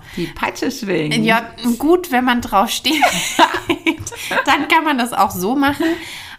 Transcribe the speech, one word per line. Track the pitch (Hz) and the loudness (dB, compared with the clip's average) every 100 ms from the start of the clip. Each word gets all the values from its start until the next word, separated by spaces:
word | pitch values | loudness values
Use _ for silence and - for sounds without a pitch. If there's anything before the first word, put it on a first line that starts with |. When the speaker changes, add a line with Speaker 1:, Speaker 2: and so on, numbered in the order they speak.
| - - | -8 -8
Speaker 1:
Die | 165 | -8
Peitsche | - - - - | -6 -8 -4 -6
schwingen. | - 196 175 151 151 | -6 -4 -2 -2 0
Speaker 2:
Ja, | 226 226 226 - 240 233 | 2 2 -2 -6 -4 0
gut, | 285 359 359 | 2 2 2
wenn | 247 | 0
man | 254 240 | 2 0
drauf | 233 190 220 | 0 2 2
steht, | - 247 302 - 180 - - - - - | 0 0 2 2 0 -2 4 4 4 -4
<laughs> | 330 - 311 - 466 - - | -2 -2 -4 -6 -10 -4 -2
dann | - 294 294 | 2 2 4
kann | 330 | 2
man | 311 269 | 2 0
das | 247 | 0
auch | - 202 | 2 0
so | 185 185 | 2 0
machen. | 277 277 285 320 339 - - - | 2 2 2 0 0 -6 -14 -16